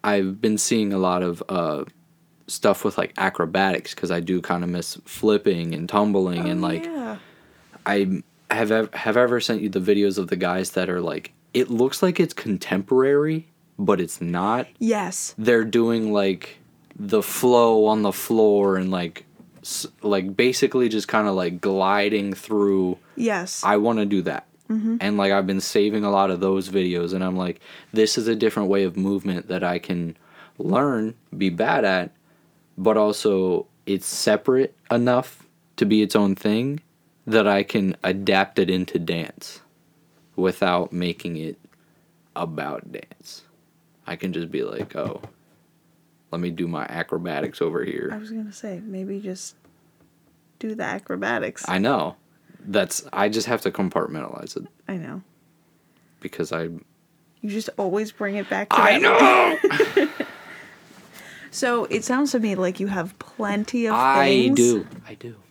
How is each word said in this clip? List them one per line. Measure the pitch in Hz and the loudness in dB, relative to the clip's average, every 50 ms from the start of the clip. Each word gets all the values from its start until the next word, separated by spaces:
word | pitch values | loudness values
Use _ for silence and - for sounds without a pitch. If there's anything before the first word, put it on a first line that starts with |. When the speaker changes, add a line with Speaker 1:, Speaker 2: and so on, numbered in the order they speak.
| - | 2
Speaker 1:
I've | 104 104 101 95 95 98 104 | 2 2 2 0 -2 -2 -2
been | 113 110 107 | 0 0 0
seeing | 104 - - 120 113 107 101 | 0 0 0 2 0 0 0
a | 98 | 0
lot | 95 95 92 90 90 90 | 0 2 2 2 0 0
of, | 87 85 85 - | -2 -4 -6 -8
uh, | - 95 90 85 78 76 71 - - _ _ _ _ _ _ _ _ _ _ _ | -4 -4 -2 -2 -2 -4 -4 -8 -10 _ _ _ _ _ _ _ _ _ _ _
stuff | - - - - 107 98 - - | -12 -8 0 2 2 2 2 -2
with, | 104 - | -2 -2
like, | - 90 - - | -2 -6 -6 -4
acrobatics | - 95 90 - - 85 80 90 95 98 95 87 - - - - | -2 -4 -2 -2 -2 -4 -2 0 2 2 2 0 -2 -6 -8 -10
'cause | - - 87 | -8 -4 -4
I | 90 85 | -2 -4
do | 85 87 92 90 | -2 -2 -2 -2
kinda | 82 - - 87 87 | 0 -2 -4 -2 -2
miss | 90 87 87 82 - - - _ | -4 -4 -4 -6 -8 -12 -16 _
flipping | - - - - 107 104 101 - 104 92 85 85 82 82 | -16 -8 0 2 2 2 4 2 0 0 0 -4 -6 -6
and | 76 85 | -6 -6
tumbling | 87 - 101 104 104 98 98 92 90 87 87 | 0 0 2 2 2 2 2 0 0 -2 -2
Speaker 2:
Oh, | 87 87 | -2 -2
Speaker 1:
and, | 85 - | -2 -2
like, | - - - - 330 | -2 -2 -4 -4 -6
Speaker 2:
yeah. | 339 330 294 240 220 214 190 - - - _ _ _ _ _ _ _ - - _ | -8 -8 -8 -8 -10 -12 -14 -16 -20 -20 _ _ _ _ _ _ _ -20 -10 _
Speaker 1:
I | 208 101 101 98 92 95 - - _ _ _ _ - | -2 0 0 0 0 -2 -4 -6 _ _ _ _ -6
have | - 117 117 104 | -2 -2 0 2
ev-, | 110 113 110 101 - | 2 0 0 -2 -6
have | - - 113 107 | -4 -2 2 4
ever | 120 123 117 123 117 | 4 4 4 2 0
sent | - - 117 101 | 0 -2 -2 -2
you | 104 104 | -2 -2
the | 95 98 | -2 0
videos | 92 90 104 101 101 101 92 | 2 4 4 4 4 2 2
of | 101 92 | 0 -2
the | 87 98 | -2 -2
guys | 90 90 87 90 95 92 - | -2 0 0 0 -2 -4 -2
that | - 95 90 92 | -2 -2 -2 -2
are, | 90 90 | -2 -2
like, | 85 82 71 - - - _ _ _ _ - | -2 -4 -6 -6 -10 -12 _ _ _ _ 0
it | 123 127 123 | 0 0 0
looks | 120 113 127 135 - - 202 | 2 2 2 2 2 2 2
like | 180 175 - | 2 4 2
it's | 170 160 - | 0 0 -2
contemporary, | - - - 98 90 - - 101 95 95 - 131 127 131 135 143 143 147 156 160 160 160 _ _ _ _ _ _ - | -8 -4 -4 -4 -4 -2 -2 -2 -2 0 2 4 4 4 4 4 4 2 2 -2 -4 -6 _ _ _ _ _ _ -2
but | 101 92 104 90 | 2 2 2 2
it's | 87 80 - - | 0 -4 -6 -6
not. | 87 85 85 87 92 104 113 123 - - _ _ | -4 -4 -2 0 0 0 0 -2 -4 -8 _ _
Speaker 2:
Yes. | 233 220 220 208 190 175 185 - - - - | -2 0 0 0 -2 -6 -6 -8 -8 -8 -8
Speaker 1:
They're | - 110 117 120 113 110 | -2 2 4 4 4 2
doing, | 113 98 117 117 113 117 113 110 107 | 2 2 2 2 2 2 0 0 0
like, | 104 104 98 98 95 87 - - - _ _ _ _ _ _ _ - - | 0 2 2 2 0 -2 -6 -18 -20 _ _ _ _ _ _ _ -14 -12
the | 104 98 113 107 95 | -2 0 2 0 2
flow | - - - - 123 123 120 120 117 113 110 107 | 0 -4 0 4 6 6 8 8 6 6 6 6
on | 107 107 107 | 4 4 4
the | 104 101 | 2 0
floor | 95 - - - 113 110 110 107 104 101 101 98 95 | -2 -4 -4 0 2 4 6 6 6 4 4 2 2
and, | 92 92 92 | 0 0 -2
like, | 92 90 87 85 - - - _ _ - - _ _ - | -2 -2 -4 -6 -8 -14 -20 _ _ -20 -20 _ _ -18
s-, | - - - - - - _ _ | -12 -10 -8 -8 -8 -10 _ _
like, | - 104 101 95 92 95 95 | -2 0 0 0 0 -2 0
basically | - 120 127 127 - 139 - - 127 123 110 | 2 2 2 4 2 0 2 2 2 2 2
just | 110 107 - | 0 -2 -4
kinda, | - - 110 107 104 | 0 0 2 2 2
like, | 98 95 90 87 90 87 | 0 0 -2 -2 -4 -2
gliding | - 101 95 95 95 95 101 104 101 104 110 104 98 101 95 | -2 0 2 2 2 2 2 2 2 2 0 0 -2 -4 -6
through. | - - - 107 104 101 101 98 95 92 90 90 - _ _ - | -8 -6 -2 0 2 2 4 2 2 2 0 -2 -6 _ _ -8
Speaker 2:
Yes. | - 233 226 208 90 175 185 - - - | -4 -2 -2 -2 -2 -6 -8 -8 -4 0
Speaker 1:
I | - 208 | 2 2
wanna | - 208 117 117 110 - | 4 4 2 2 0 0
do | 101 101 95 85 | 0 0 0 0
that. | 82 71 - - _ _ _ _ - | -2 -6 -6 -10 _ _ _ _ -6
Speaker 2:
Mm-hmm. | 220 220 208 226 226 233 | -4 -2 -2 -2 -2 -2
Speaker 1:
And, | 190 202 - | -2 0 0
like, | - 98 98 | 2 2 2
I've | - - 95 | 2 2 2
been | 92 98 98 | 0 -2 -2
saving | - - - 110 101 104 104 107 104 | -4 0 2 2 2 2 0 0 0
a | 101 | 2
lot | 101 98 98 95 | 2 2 2 2
of | 92 87 | 2 0
those | 95 95 95 95 90 92 | 2 2 2 0 -2 -2
videos, | 92 98 92 90 87 87 85 85 92 | 0 0 0 0 0 -2 -2 -2 -2
and | 92 92 | -2 -2
I'm | 92 92 | -2 -2
like, | 92 90 90 85 - - - - - - _ - | -2 -2 -4 -6 -8 -14 -20 -20 -20 -18 _ 2
"This | 110 110 107 - | 4 4 4 4
is | 135 107 | 0 0
a | 113 113 | 0 0
different | 110 117 110 - 110 104 92 | 2 2 2 2 2 2 2
way | 98 98 98 | 2 2 2
of | 90 82 | 0 0
movement | 95 95 98 98 95 90 98 90 87 - | -2 -2 0 0 -2 -2 -2 -4 -4 -4
that | - 90 90 92 | -4 -4 -2 0
I | 87 87 87 | -2 -2 -2
can | - - 95 87 85 82 82 _ _ _ - - - - _ | -4 -4 -4 -4 -4 -6 -8 _ _ _ -20 -20 -20 -20 _
learn, | - - - 95 127 139 143 131 110 110 110 117 _ _ _ - | -8 -4 0 0 2 2 0 0 -2 -2 -4 -6 _ _ _ -6
be | 95 98 95 | -2 -2 -2
bad | 85 85 110 135 170 143 110 | 0 0 0 2 2 2 2
at, | 98 95 90 90 - _ _ _ _ _ _ _ _ _ _ _ _ _ | 2 2 0 -2 -4 _ _ _ _ _ _ _ _ _ _ _ _ _
but | 92 95 110 107 | 0 2 2 4
also | 107 107 107 101 - - 110 98 95 92 92 90 85 - _ _ _ _ | 4 4 2 0 2 2 2 2 4 2 2 0 -2 -2 _ _ _ _
it's | - 98 92 - | -4 -4 -4 -4
separate | - - - - - - - - - 127 131 135 - _ _ _ - | -6 -6 0 2 2 2 4 4 2 4 4 2 0 _ _ _ 0
enough | 117 120 120 123 123 123 127 - - - - _ _ _ _ _ _ | 0 2 2 2 2 2 0 -4 -18 -20 -20 _ _ _ _ _ _
to | - 117 | 0 2
be | 101 107 107 | 4 4 4
its | 107 101 - | 4 4 4
own | 107 104 98 95 | 2 2 2 0
thing | - - 107 104 113 127 139 143 151 _ _ _ _ _ _ _ _ _ | 0 -2 -2 0 0 -2 -4 -6 -8 _ _ _ _ _ _ _ _ _
that | - 110 113 101 | 0 2 4 4
I | 104 101 101 101 | 4 2 2 0
can | - - 110 98 95 90 _ - | 0 -2 0 0 0 -2 _ -4
adapt | 95 95 98 98 98 98 95 98 - - - | -4 -4 -2 0 2 2 2 2 2 0 0
it | 95 87 | 0 0
into | 92 92 90 - - | 0 -2 -4 -2 -4
dance | - 85 85 87 85 82 - - - - - - - _ _ _ _ _ _ _ _ _ _ _ _ _ _ _ | -4 -4 -2 -4 -6 -6 -8 -12 -16 -18 -18 -18 -20 _ _ _ _ _ _ _ _ _ _ _ _ _ _ _
without | - 90 92 90 - 101 90 90 87 87 - - | 0 0 0 0 0 0 2 2 0 0 -2 -4
making | 87 90 87 85 - - 87 85 | -4 -4 -4 -4 -6 -8 -8 -8
it | 78 80 80 - _ _ _ _ _ _ _ _ _ _ _ _ _ _ _ _ | -6 -8 -10 -10 _ _ _ _ _ _ _ _ _ _ _ _ _ _ _ _
about | - 87 82 80 78 71 73 71 58 - - - | -8 -8 -6 -6 -8 -6 -6 -8 -10 -12 -14 -16
dance." | - - _ - _ _ - - - _ _ _ _ _ _ _ _ _ _ _ _ _ | -16 -16 _ -20 _ _ -20 -20 -20 _ _ _ _ _ _ _ _ _ _ _ _ _
I | - 90 | -12 -10
can | - - 95 | -6 -6 -6
just | 82 82 85 78 | -6 -6 -8 -6
be | - - - | -6 -6 -6
like, | - 52 58 - - - | -6 -6 -10 -10 -8 -8
"Oh, | - - - - - - - _ _ _ _ _ _ _ _ _ _ _ _ _ _ _ _ _ _ _ _ | -8 -8 -8 -8 -12 -16 -20 _ _ _ _ _ _ _ _ _ _ _ _ _ _ _ _ _ _ _ _
let | - 85 | -8 -6
me | 87 90 | -6 -6
do | 82 80 87 85 | -4 -4 -4 -4
my | 85 76 - | -4 -6 -6
acrobatics | - - 82 82 - 85 85 85 87 76 71 78 - - - | -6 -6 -8 -6 -4 -6 -6 -4 -4 -4 -4 -6 -6 -4 -4
over | - 82 - - - | -4 -2 -2 -2 -4
here." | - - - - - 220 | -4 -6 -6 -6 -8 -8
Speaker 2:
I | |
was | 214 214 220 | -10 -12 -10
gonna | 226 220 214 208 202 | -10 -10 -10 -12 -14
say, | - - 214 185 175 208 | -14 -12 -12 -12 -12 -12
maybe | 220 190 190 190 196 196 196 | -12 -10 -10 -8 -8 -10 -10
just | 208 190 185 190 - - _ _ _ _ _ _ _ _ _ _ _ _ _ _ _ _ _ _ _ _ _ _ | -10 -10 -12 -12 -14 -18 _ _ _ _ _ _ _ _ _ _ _ _ _ _ _ _ _ _ _ _ _ _
do | - 220 220 | -8 -8 -6
the | 220 196 | -6 -6
acrobatics. | - 190 196 _ - - 185 190 214 - - - - - - - | -6 -6 -8 _ -8 -8 -6 -4 -2 -2 -2 -4 -6 -8 -10 -6
Speaker 1:
I | - - | -4 -2
know. | 92 101 131 143 101 76 82 - _ _ _ _ _ _ _ - _ - | 0 0 0 0 0 -2 -4 -8 _ _ _ _ _ _ _ -20 _ -12
That's, | 101 98 104 92 - - - - - | 0 0 0 0 0 -4 -8 -8 -6
I | - - 101 | -2 0 0
just | 107 107 113 104 | 0 0 -2 0
have | 117 120 110 | 0 -2 -2
to | - - | -2 -4
compartmentalize | - - 98 87 - 82 - - 151 156 - - - - - - - | -2 -2 -2 0 0 -2 -2 -2 -6 -10 -10 -10 -12 -14 -14 -12 -12
it. | - - - _ _ _ | -12 -14 -14 _ _ _
Speaker 2:
I | - 196 | -10 -10
know. | 180 156 127 147 190 190 _ _ _ _ _ _ _ _ _ _ _ _ _ _ _ _ _ _ _ | -10 -10 -10 -12 -14 -16 _ _ _ _ _ _ _ _ _ _ _ _ _ _ _ _ _ _ _
Speaker 1:
Because | - 95 - - 82 - | -16 -14 -8 -6 -6 -4
I | - 82 82 82 82 82 - _ _ _ _ _ _ _ _ _ _ _ | -4 -6 -6 -6 -8 -12 -18 _ _ _ _ _ _ _ _ _ _ _
Speaker 2:
You | - 208 | -10 -6
just | 196 220 220 - - | -6 -6 -8 -6 -6
always | - 202 185 185 208 220 214 | -4 -4 -2 -2 -2 -4 -6
bring | - - 214 202 202 | -8 -8 -6 -6 -4
it | 208 196 - | -6 -4 -4
back | 196 190 208 - | -4 -4 0 2
to | - - | 4 6
Speaker 1:
I | - - - 302 | 6 6 6 6
Speaker 2:
that. | 381 415 453 - - 381 370 370 359 349 320 320 - 392 - - - - - | 6 6 6 8 8 8 8 6 4 4 2 2 0 0 4 2 2 4 4
Speaker 1:
know! | 392 311 311 - | 2 2 2 -2
Speaker 2:
<laughs> | - - - - - - - - - - - - - - - - - - - - - - - - - - - | -8 -8 -8 -8 -20 -20 -20 -20 -20 -20 -20 -20 -20 -20 -20 -20 -20 -20 -20 -20 -20 -20 -20 -20 -20 -20 -14
So, | - - 269 247 240 233 - | -6 -2 0 0 0 0 0
it | - - 220 226 | 0 -2 -2 0
sounds | - 247 262 294 269 - | 0 0 2 2 2 2
to | 247 | 0
me | 220 214 196 | 0 0 0
like | 180 185 180 185 - | 0 0 -2 0 -2
you | 190 | -4
have | 196 196 185 165 190 - | -2 -2 -4 -4 -6 -10
plenty | _ - - - - 220 202 202 208 214 - - 240 233 | _ -20 -18 -8 -6 -4 -2 -2 -2 -2 -2 -2 -2 0
of | 226 214 | 0 2
Speaker 1:
I | 233 127 135 135 135 139 | 2 4 4 4 6 6
Speaker 2:
things. | 139 135 131 123 131 139 | 6 6 4 4 4 6
Speaker 1:
do. | 135 120 120 120 101 - - - - - | 6 6 6 4 2 -2 -6 -16 -20 -18
I | - 110 | -20 -20
do. | _ - 120 110 - _ _ | _ -16 -18 -18 -18 _ _